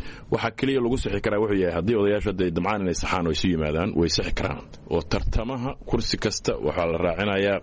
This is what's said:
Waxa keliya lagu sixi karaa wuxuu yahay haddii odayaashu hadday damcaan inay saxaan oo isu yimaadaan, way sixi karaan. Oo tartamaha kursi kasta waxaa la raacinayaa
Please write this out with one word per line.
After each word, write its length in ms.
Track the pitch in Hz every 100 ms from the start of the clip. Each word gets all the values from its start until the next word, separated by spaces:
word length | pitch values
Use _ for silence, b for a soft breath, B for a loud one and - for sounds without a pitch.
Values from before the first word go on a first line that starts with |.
| B B B
Waxa 200 | 117 113
keliya 280 | - 135 135
lagu 160 | 117 127
sixi 220 | 104 101
karaa 180 | 107 104
wuxuu 200 | 107 98
yahay 160 | 87 85
haddii 200 | 95 113
odayaashu 340 | 101 104 98
hadday 200 | 95 90
damcaan 300 | 85 92 107
inay 120 | 92 80
saxaan 320 | - 92 85
oo 40 |
isu 160 | 78 92
yimaadaan, 420 | 82 76 78 101 -
way 140 | 82
sixi 220 | - -
karaan. 260 | - - 71 - - -
Oo 160 | 85
tartamaha 680 | 85 101 - 113 113 131 127 - -
kursi 300 | 120 - -
kasta 340 | - - - 95
waxaa 320 | 73 92 85
la 100 | 82
raacinayaa 600 | 87 85 104 98 101 95